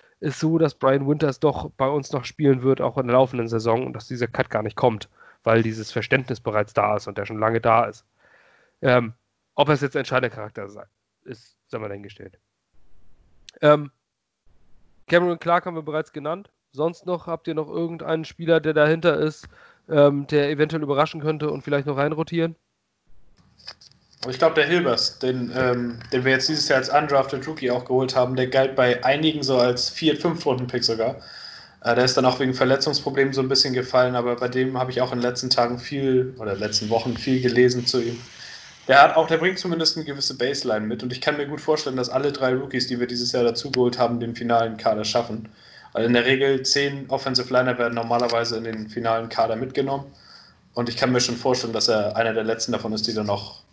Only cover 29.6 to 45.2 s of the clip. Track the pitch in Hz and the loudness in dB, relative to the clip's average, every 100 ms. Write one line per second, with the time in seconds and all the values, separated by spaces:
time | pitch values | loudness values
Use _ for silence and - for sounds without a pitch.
29.6 | 123 123 - - 160 - 175 - 147 127 | 4 2 -4 -2 0 0 -2 -2 -2 -2
30.6 | 127 123 - 113 117 135 - - - - | -4 -4 -2 -2 -4 -6 -16 -20 -20 -20
31.6 | - _ 120 120 127 135 127 123 131 127 | -20 _ 0 2 4 4 2 2 -2 2
32.6 | 131 135 160 139 143 135 139 131 131 131 | 2 2 2 -2 -2 0 0 0 0 0
33.6 | 143 127 127 127 127 123 120 120 127 127 | 2 0 2 2 4 2 -2 -2 -2 0
34.6 | 131 127 127 123 123 123 123 123 127 127 | -2 -2 -2 -2 -2 0 -2 -2 -2 2
35.6 | 120 123 - 143 135 127 127 123 110 95 | 2 -2 -6 -2 2 2 0 -6 -6 -4
36.6 | 107 104 107 113 127 110 135 131 123 120 | -2 -4 0 0 -2 -4 -2 0 2 4
37.6 | 123 123 120 127 117 117 - - - - | 4 4 -2 -2 -4 -8 -14 -20 -20 -20
38.6 | - - - 135 156 160 160 165 180 185 | -20 -14 4 8 8 6 2 2 0 -2
39.6 | 185 165 156 165 143 139 - 135 123 139 | -4 -2 -2 -2 -8 -6 -8 -2 -2 -2
40.6 | 123 107 107 120 127 120 - 147 139 143 | -2 -2 -2 -6 -6 -4 -2 -2 -4 -6
41.6 | - 151 139 131 127 131 143 139 131 131 | -2 -2 -2 -4 -2 -2 -2 -2 0 0
42.6 | 139 123 - 120 120 120 120 127 120 117 | -2 -4 -4 -4 -4 -4 -4 0 0 0
43.6 | 107 127 123 120 123 120 117 117 120 117 | -4 0 0 2 0 0 -6 -6 0 0
44.6 | 113 110 117 107 107 120 | 0 -2 -2 -2 0 -2